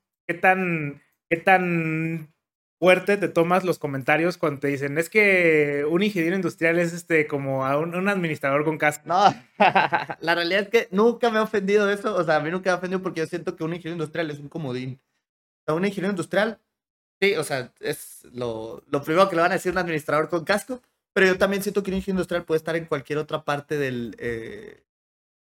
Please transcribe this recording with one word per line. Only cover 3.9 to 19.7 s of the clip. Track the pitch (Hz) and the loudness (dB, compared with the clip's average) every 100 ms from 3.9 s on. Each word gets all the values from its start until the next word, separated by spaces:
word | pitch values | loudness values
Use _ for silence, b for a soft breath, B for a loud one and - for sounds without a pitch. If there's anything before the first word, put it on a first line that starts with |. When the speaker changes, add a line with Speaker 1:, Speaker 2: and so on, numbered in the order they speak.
| 135 131 151 175 170 | -4 0 2 2 -2
Speaker 1:
cuando | 160 135 | -4 -2
te | 143 | -4
dicen, | 135 139 147 | -4 -4 -4
"Es | 165 | 0
que | 214 208 185 170 156 147 143 151 | 2 4 4 4 4 2 0 0
un | 175 | 0
ingeniero | 208 196 165 196 | 0 0 0 0
industrial | 165 - 165 170 | -2 0 0 2
es, | 170 | 0
este, | 170 - 160 151 | -4 0 0 0
como | 143 139 135 131 | -4 -4 -2 0
a | 143 | -2
un, | 170 | -2
un | 180 196 | -2 -2
administrador | 196 165 147 139 143 | -2 -2 -2 0 0
con | 156 156 | 0 0
casco"? | 151 147 - | 0 -2 -2
Speaker 2:
No, | 180 190 - _ - | 4 4 2 _ 4
<laughs> | 185 190 156 - - 131 | 4 6 2 0 -4 -6
la | 160 170 | 0 0
realidad | 170 196 | 2 0
es | 196 | 2
que | 226 - | 0 2
nunca | 190 233 226 240 | 2 2 2 0
me | 220 | 2
ha | |
ofendido | 214 208 190 208 202 | 0 -2 2 2 2
eso. | 202 214 | 0 -2
O | 185 | -2
sea, | 165 151 | 2 2
a | |
mí | 151 | 0
nunca | 180 185 | -2 -2
me | |
ha | 180 | -2
ofendido | 180 185 | -2 -4
porque | 185 160 | -4 -6
yo | 156 | -6
siento | 175 170 175 | -6 -8 -6
que | |
un | 160 | -6
ingeniero | 170 160 170 | -6 -8 -8
industrial | 151 170 165 | -6 -4 -6
es | 147 | -8
un | 143 | -12
comodín. | 165 135 123 131 131 | -10 -6 -6 -8 -12
O | _ _ _ _ _ _ - | _ _ _ _ _ _ -4
sea, | |
un | 160 | 0
ingeniero | 196 196 190 | 0 -2 -4
industrial, | 180 143 180 226 214 _ _ _ _ _ - | -4 -2 0 -2 -4 _ _ _ _ _ 0
sí, | 196 160 | 0 2
o | |
sea, | 147 135 120 _ | -2 -4 -6 _
es | - - - - - | -6 -6 -10 -20 -16
lo, | 123 120 110 110 - - | -8 -6 -6 -10 -14 -4
lo | 143 | -4
primero | 147 165 196 | 2 4 4
que | 165 | 4
le | |
van | 175 | 2
a | |
decir | 180 185 | 2 -2